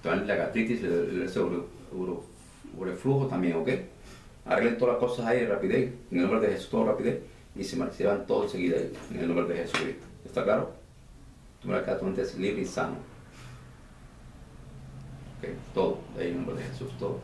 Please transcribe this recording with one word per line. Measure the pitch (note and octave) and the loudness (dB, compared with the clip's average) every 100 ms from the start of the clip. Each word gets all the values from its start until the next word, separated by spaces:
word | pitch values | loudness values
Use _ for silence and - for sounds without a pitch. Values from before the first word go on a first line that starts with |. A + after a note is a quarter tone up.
También | - G2 G#2 | 0 0 2
la | |
gastritis, | F#2+ - A2 A2+ A#2 | 2 2 2 2 2
el, | F#2 | 2
el, | E2+ F2 F2+ | 2 2 0
ese | E2+ - | 0 2
ure-, | F2+ F2 E2+ - - | 2 0 -4 -14 -10
ure-, | F#2 F#2 E2+ - - - - - - | -6 -4 -4 -10 -18 -20 -20 -16 -6
ureflujo | F#2 F2+ C3+ C3+ | -6 0 2 4
también, | C3+ F2+ F2 E2 | 4 2 2 2
¿ok? | D#2+ C3 - - - - - - | 2 0 -4 -16 -18 -18 -20 -14
Arreglen | - G#2+ A#2 A2+ | 0 4 4 4
todas | B2 | 4
las | - | 4
cosas | A#2+ - | 2 2
ahí, | A#2 B2 | 2 4
rapidez, | G#2+ - - C3 - - - | 4 2 4 4 2 -2 -2
en | F2 | 2
el | |
nombre | F#2+ A2 G#2 | 4 6 4
de | |
Jesús, | F#2+ - | 2 0
todo | A2+ | 2
rapidez, | A2 - A2+ F#2+ - - - | 4 4 2 0 -6 -18 -16
y | G2 | -8
se | F#2+ | -4
mar-, | - - | -2 -4
se | - | 2
van | G2+ G2+ - | 2 2 2
todos | - | 2
enseguida | - F#2 F2+ E2 | 2 0 2 2
ahí, | - - - | 0 -6 -8
en | - | -2
el | E2+ | 2
nombre | E2+ - | 2 2
de | - | 0
Jesucristo. | - - - - - - | 0 -2 -2 -6 -12 -16
¿Está | - - | -4 0
claro? | F#2+ G#2+ - - - - - - - - - - | 4 4 2 -8 -20 -20 -20 -20 -20 -20 -20 -10
Tú | F#2+ | -2
me | |
la | - | 0
quedas, | - - | 0 0
tú | F#2+ | 0
estés | F#2 - F#2 | -2 -4 -2
libre | G2 - | -2 0
y | |
sano. | F2+ - - - - - - - - - - - - - - - - - - - - - - - - - - - | -2 -2 -4 -4 -12 -18 -20 -18 -16 -16 -18 -20 -20 -20 -20 -18 -18 -18 -18 -18 -16 -16 -16 -14 -14 -14 -14 -10
Ok, | - - - | -10 -10 -2
todo, | G2 F#2 - - - | 2 2 2 -6 -4
ahí | E2+ | -2
en | |
el | F2 | 0
nombre | - | -2
de | - - | -4 -6
Jesús, | - - - | -6 -8 -4
todo. | G2+ G2 | -4 -4